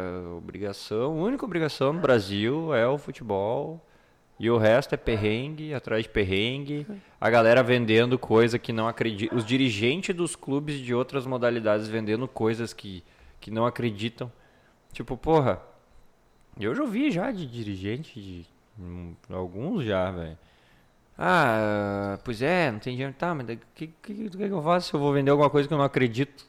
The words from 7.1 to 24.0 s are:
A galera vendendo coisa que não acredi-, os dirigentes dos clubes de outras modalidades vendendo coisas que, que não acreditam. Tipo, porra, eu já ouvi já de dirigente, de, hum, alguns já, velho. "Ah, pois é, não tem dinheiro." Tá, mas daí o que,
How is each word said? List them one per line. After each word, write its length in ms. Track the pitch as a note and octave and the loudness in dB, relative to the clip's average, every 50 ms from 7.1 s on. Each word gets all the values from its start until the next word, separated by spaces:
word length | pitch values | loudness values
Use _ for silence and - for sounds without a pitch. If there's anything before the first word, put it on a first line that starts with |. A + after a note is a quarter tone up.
| - _ | -8 _
A 100 | - A2 | 2 4
galera 320 | A2+ A#2+ A2+ A2+ A#2 C3 | 6 6 8 8 8 8
vendendo 560 | B2+ A2+ B2 B2 A#2+ G#2+ A2 A2+ A#2+ B2 B2+ A#2+ | 6 6 4 4 4 6 6 6 6 4 2 0
coisa 400 | - - A2 A2 A#2 A#2 A2+ A#2+ | 2 4 6 6 6 6 4 0
que 140 | - - | -2 -4
não 160 | A#2 A2+ A2 A2+ | -4 -2 -2 -2
acredi-, 420 | A#2 - A#2+ A2+ G#2+ G2 A2 - - | -2 -2 -4 -4 -2 -2 -4 -2 -2
os 100 | B2 A2+ | -2 0
dirigentes 720 | G#2+ B2 C3 C3+ B2+ G#2+ G2 A2 A#2+ C#3+ F#3+ F#3+ - F#3+ | 0 2 2 2 2 2 2 0 0 0 0 -2 -4 -2
dos 180 | E3+ F3 D#3+ - - | -2 -4 -4 -4 -8
clubes 420 | - C#3+ C3+ C#3+ D3+ D3+ D3 C#3 | -6 -4 -4 -4 -2 -4 -6 -6
de 140 | B2+ A#2+ B2 | -4 -2 0
outras 300 | A#2+ B2+ - C#3+ C#3 A#2+ | 0 0 0 -2 -4 -4
modalidades 640 | C3 C3 B2 A#2+ A#2+ A#2+ A#2 A2 G#2+ G#2 G#2+ A2 A2 | -2 -2 0 2 2 0 2 2 2 2 2 0 -2
vendendo 360 | A2 A2+ A2 G#2 G#2+ A2+ C3 | -4 -4 -2 0 0 -2 -2
coisas 460 | B2+ - - A2+ A2 A2+ A2+ A#2 G#2+ | -4 -4 -2 0 0 0 0 -4 -8
que, 320 | - - - G2+ F#2+ F2+ - - _ _ - - - - | -8 -12 -14 -14 -14 -14 -16 -20 _ _ -20 -20 -20 -20
que 100 | - G#2 | -14 -6
não 140 | G#2+ A2 A#2 | -2 0 0
acreditam. 680 | A#2+ A#2 - A#2+ A#2+ G#2 G2 G#2+ A#2 - - B2+ B2 - _ _ _ _ _ _ _ _ _ _ _ - | 0 0 0 -2 -2 -2 -2 -4 -6 -6 -6 -10 -12 -12 _ _ _ _ _ _ _ _ _ _ _ -14
Tipo, 240 | - - - C3 A#2+ | -12 -10 -8 -8 -6
porra, 420 | - D3+ D#3+ D#3 C3+ A#2 F#2 F#2 - - - _ _ _ - - - - _ _ _ _ _ _ _ _ - - | 0 4 4 4 4 4 2 0 -4 -12 -20 _ _ _ -20 -20 -20 -20 _ _ _ _ _ _ _ _ -12 -6
eu 140 | G2 G#2+ C#3 | -4 -2 -2
já 60 | B3 | -2
ouvi 280 | D#4 B3+ G3 A#3 C#4+ D4+ | -2 -2 -2 -2 0 0
já 200 | E3 E3 G3 C4+ | 0 -2 -2 -4
de 140 | B3 F#3 E3 | -4 -6 -8
dirigente, 720 | B2+ A#2 A#2+ A2 G#2 G2+ F#2 F#2+ G2+ A2+ C#3 D#3+ - - A2+ | -8 -8 -8 -6 -6 -6 -6 -4 -6 -6 -6 -8 -12 -16 -16
de, 260 | G2 F#2+ F2+ F2 E2+ - _ _ _ _ _ G#2+ | -14 -14 -14 -14 -16 -18 _ _ _ _ _ -16
hum, 340 | F2+ F2+ F2 F2 F2 E2+ E2 - _ - | -14 -12 -12 -12 -12 -12 -14 -16 _ -10
alguns 540 | F#2+ F#2 F#2 F2+ F#2 G2 B2 F3 B3 G3 C3 | -8 -8 -8 -8 -8 -8 -6 -4 -4 -4 -2
já, 240 | A2 G2 F#2 F2+ F#2+ | 0 0 0 0 0
velho. 260 | F#2 F2 E2 D#2+ E2 - _ _ _ _ _ _ _ _ _ _ _ _ _ _ _ - | -2 -6 -8 -10 -10 -14 _ _ _ _ _ _ _ _ _ _ _ _ _ _ _ -4
"Ah, 1000 | D#3+ F3 F#3 E3+ D3+ B2 A2 A2 G#2+ G#2+ G#2 G#2 G#2 G2+ G2+ G2+ G2+ G2+ G2 G2 - | 0 2 2 4 4 4 2 2 2 2 0 0 0 -2 -2 -2 -2 -4 -6 -6 -6
pois 180 | B2+ A#2 G#2 | -8 -6 -2
é, 300 | B2+ D3+ F3+ F3+ E3 C#3 | 0 0 2 2 2 0
não 80 | G#2+ G#2+ | -2 -4
tem 140 | - B2+ B2 | -6 -6 -6
dinheiro." 200 | B2 C3+ C#3 C3 - | -6 -6 -8 -6 -6
Tá, 160 | E3+ F3 E3+ | -4 -4 -4
mas 100 | C#3+ B2 A2 | -4 -6 -8
daí 80 | A#2 A2+ | -10 -10
o 20 | - _ _ | -12 _ _
que, 120 | - D#3+ D#3+ E3 _ | -14 -14 -14 -14 _